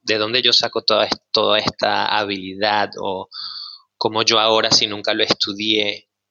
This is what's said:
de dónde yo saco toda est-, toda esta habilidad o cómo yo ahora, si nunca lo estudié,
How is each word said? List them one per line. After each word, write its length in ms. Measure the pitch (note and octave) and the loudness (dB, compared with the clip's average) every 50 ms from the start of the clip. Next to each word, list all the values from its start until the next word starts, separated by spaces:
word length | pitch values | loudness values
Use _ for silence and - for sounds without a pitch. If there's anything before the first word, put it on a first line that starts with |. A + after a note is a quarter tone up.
| - | -4
de 160 | - G#2+ G#2+ | -2 0 0
dónde 240 | G#2+ A2 A#2+ C3 A2+ | 0 0 0 2 2
yo 100 | A#2+ A#2 | 4 4
saco 300 | - - A2+ - A2+ - | 4 0 0 -4 -2 0
toda 240 | - A2 G#2 G#2+ | 2 2 2 2
est-, 160 | - - - _ _ | 0 -2 -6 _ _
toda 280 | - A2 G#2 G2+ G#2 G#2+ | 0 0 2 4 2 2
esta 460 | G2+ - - - A2 G#2+ G#2 G2+ G2+ | 0 -2 -4 -2 -2 0 0 0 0
habilidad 880 | - G#2 G#2+ G#2 G2+ G2+ F#2+ F#2 F#2+ F#2 F#2+ G#2 G#2 G#2 G#2 G2+ G2 - F#2+ | 0 0 -2 -2 -2 -4 -6 -6 -10 -6 -2 0 0 2 2 0 -2 -4 -8
o 300 | F#2+ G2 F#2+ F#2 F#2+ _ - - - - - - - - - - _ _ _ | -6 -6 -6 -6 -8 _ -14 -14 -14 -14 -14 -14 -16 -18 -20 -20 _ _ _
cómo 260 | - - A2+ G#2+ A2 A2+ | -4 -4 -2 0 0 0
yo 160 | - A#2 A2 | 2 2 2
ahora, 320 | G#2+ A2+ A2 A2 A2 A2+ | 4 4 4 4 4 4
si 160 | A2 - A#2 | 2 2 2
nunca 280 | G#2+ G#2 G#2 G2+ G#2+ G#2+ | 0 -4 -6 -4 -2 0
lo 100 | A2 A2 | 0 0
estudié, 840 | - - - - G#2+ G2 G2+ G#2+ A2 G#2+ G#2+ G#2 G#2 G2+ G2+ _ _ _ _ _ _ | 0 0 -2 -2 -6 -4 -6 -2 0 0 0 0 -2 -4 -8 _ _ _ _ _ _